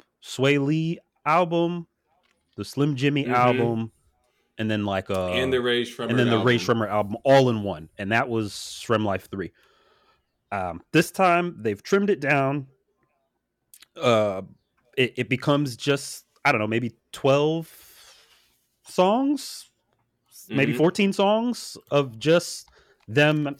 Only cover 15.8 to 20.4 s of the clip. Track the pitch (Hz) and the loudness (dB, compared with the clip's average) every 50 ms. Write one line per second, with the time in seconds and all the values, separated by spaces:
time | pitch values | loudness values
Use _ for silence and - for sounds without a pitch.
15.8 | - 143 139 139 - - - - - _ _ _ - 143 139 110 107 107 110 120 | -2 -2 -2 -2 -4 -10 -16 -18 -20 _ _ _ 0 0 2 2 0 0 -2 -2
16.8 | 127 113 - _ _ _ - - - 139 135 143 147 156 160 165 160 - - - | -2 -4 -8 _ _ _ -10 -2 2 2 4 4 2 0 -2 -4 -6 -10 -16 -20
17.8 | - - - - - - - _ _ _ _ _ _ _ _ _ _ _ _ _ | -20 -20 -20 -20 -20 -20 -20 _ _ _ _ _ _ _ _ _ _ _ _ _
18.8 | _ - - - 180 190 214 247 269 277 294 269 - - - - - - _ _ | _ -4 0 2 4 4 4 2 2 0 -2 -4 -6 -10 -16 -18 -20 -20 _ _
19.8 | _ _ _ _ _ _ _ _ _ _ _ - | _ _ _ _ _ _ _ _ _ _ _ -20